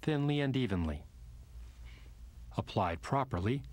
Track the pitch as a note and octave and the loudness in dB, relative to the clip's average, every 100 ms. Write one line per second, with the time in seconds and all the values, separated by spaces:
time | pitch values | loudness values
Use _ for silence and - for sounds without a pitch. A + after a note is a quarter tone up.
0 | - D3 C#3+ D3 C#3 C3 A#2+ F#2 E2 D2+ | 2 4 4 4 4 4 4 4 2 -2
1 | - - - - - - - - - - | -6 -16 -16 -16 -14 -14 -14 -14 -14 -14
2 | - - - - - - - - F#2 E2+ | -16 -16 -16 -14 -6 -4 0 2 2 2
3 | - C3+ C3 F2 G2 C3+ - | 0 2 2 2 2 2 -2